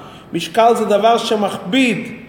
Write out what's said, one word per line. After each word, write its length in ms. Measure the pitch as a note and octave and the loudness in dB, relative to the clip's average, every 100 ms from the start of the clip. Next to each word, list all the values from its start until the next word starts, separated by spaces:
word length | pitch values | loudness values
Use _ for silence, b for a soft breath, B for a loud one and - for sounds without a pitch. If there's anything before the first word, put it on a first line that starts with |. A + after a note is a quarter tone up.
| B B B | B B B
משקל 420 | E3+ - - A3+ | -8 -4 2 4
זה 100 | A3+ | 4
דבר 340 | G#3 G3+ A3 A#3 | 2 2 2 2
שמכביד 920 | - A3 G3 - - B3+ B3+ F3 - - | 0 -2 -2 -6 -2 0 2 0 -6 -14